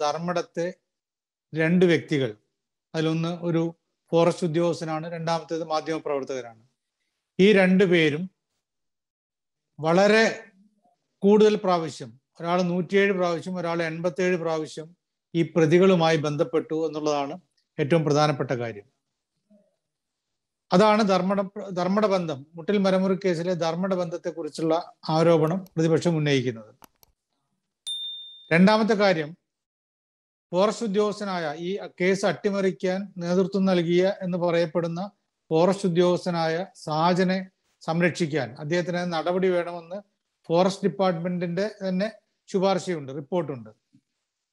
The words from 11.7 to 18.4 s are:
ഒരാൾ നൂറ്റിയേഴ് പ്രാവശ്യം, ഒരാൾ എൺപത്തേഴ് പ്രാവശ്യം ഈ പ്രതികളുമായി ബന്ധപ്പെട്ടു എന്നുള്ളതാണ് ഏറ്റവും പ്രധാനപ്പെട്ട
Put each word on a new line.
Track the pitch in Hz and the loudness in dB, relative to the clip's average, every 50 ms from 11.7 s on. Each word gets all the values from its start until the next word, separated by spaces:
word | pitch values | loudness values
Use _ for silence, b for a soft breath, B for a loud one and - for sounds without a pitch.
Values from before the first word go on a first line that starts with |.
| 180 170 165 156 - - 143 117 110 _ _ _ _ - | 0 0 -2 -4 -10 -12 -16 -16 -18 _ _ _ _ -10
ഒരാൾ | 165 170 180 180 185 175 | -4 -2 0 0 0 0
നൂറ്റിയേഴ് | 175 185 170 147 196 196 196 202 196 180 | -2 -2 -2 0 2 2 2 2 2 0
പ്രാവശ്യം, | 185 175 170 160 135 185 185 180 | -2 -2 -2 -4 -6 -8 -8 -6
ഒരാൾ | 170 170 170 170 170 | -6 -4 -4 -4 -4
എൺപത്തേഴ് | 160 160 165 170 180 175 - 185 180 185 | -4 -4 -4 -4 -4 -2 -2 0 0 0
പ്രാവശ്യം | 170 165 165 160 156 156 139 - 160 156 165 175 _ _ _ _ _ _ _ - | -2 -2 -2 -4 -4 -6 -8 -10 -14 -16 -16 -18 _ _ _ _ _ _ _ -2
ഈ | 165 165 - - | -2 -2 0 2
പ്രതികളുമായി | 170 160 151 160 175 190 190 190 175 160 160 165 | 2 4 6 6 6 6 6 6 6 4 4 2
ബന്ധപ്പെട്ടു | 156 139 151 147 147 165 - - 156 127 - 160 160 160 | 2 0 0 -2 -2 -2 -2 -2 -4 -4 -4 -4 -4 -4
എന്നുള്ളതാണ് | 156 147 151 151 151 147 143 143 139 160 185 - _ _ _ _ _ _ - | -4 -4 -4 -2 -2 0 0 -2 -4 -8 -12 -16 _ _ _ _ _ _ -6
ഏറ്റവും | 156 131 170 165 151 | -2 0 2 2 2
പ്രധാനപ്പെട്ട | 156 143 147 151 151 143 123 | 2 2 2 2 2 0 -2